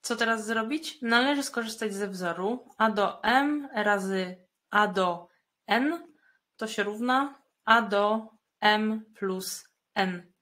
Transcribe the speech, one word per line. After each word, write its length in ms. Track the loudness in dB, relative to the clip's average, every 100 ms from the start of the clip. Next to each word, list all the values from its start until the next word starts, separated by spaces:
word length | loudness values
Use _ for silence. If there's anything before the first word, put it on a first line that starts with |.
Co 140 | -6 -2
teraz 300 | 0 -2 -2
zrobić? 560 | -4 -2 -4 -8 -8
Należy 420 | 0 2 4 0
skorzystać 500 | -2 -4 -6 -6 -6
ze 140 | -4 -6
wzoru 680 | -4 -6 -2 -4 -4 -8 0
a 140 | 0
do 320 | 2 0 0
m 460 | 2 4 4 -2 -4
razy 720 | -2 2 2 2 -2 -4 -8 _ _ _
a 180 | 2 2
do 420 | 2 0 0 -10 _ _ _ 0
n, 400 | 2 2 -2 -8 _ _ _ _ _
to 100 | -8
się 160 | -2
równa 580 | -2 -2 0 2 0 -6 _ _ 2
a 160 | 4
do 480 | 4 2 2 0 -4 _ _ _
m 460 | 2 2 2 -2 -8 -8
plus 480 | -6 -4 -8 -12 -14 _ _ -2
n. 380 | -2 -2 -12 _